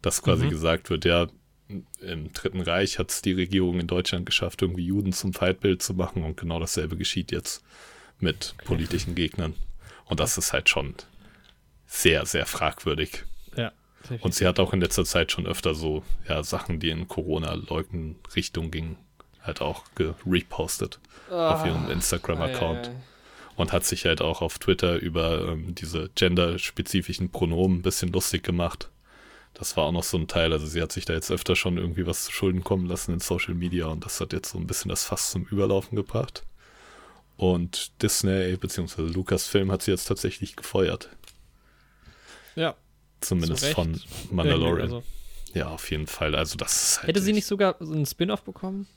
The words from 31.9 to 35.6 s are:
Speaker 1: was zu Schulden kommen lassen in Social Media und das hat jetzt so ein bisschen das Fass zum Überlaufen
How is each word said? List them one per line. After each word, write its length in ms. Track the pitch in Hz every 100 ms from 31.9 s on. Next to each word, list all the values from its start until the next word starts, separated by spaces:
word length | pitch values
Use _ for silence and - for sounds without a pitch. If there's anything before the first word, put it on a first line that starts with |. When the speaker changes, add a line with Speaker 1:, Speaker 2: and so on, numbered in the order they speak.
| 82 85
Speaker 1:
was 180 | 85 -
zu 60 |
Schulden 300 | - 95 92
kommen 220 | - 95 90
lassen 280 | 87 -
in 60 | 85
Social 340 | - 87 -
Media 320 | 87 87 87 80
und 180 | 80
das 160 | 98 -
hat 140 | -
jetzt 160 | - -
so 80 | 90
ein 80 | 85
bisschen 240 | - 95
das 140 | -
Fass 260 | - 90 -
zum 160 | 92 -
Überlaufen 500 | 101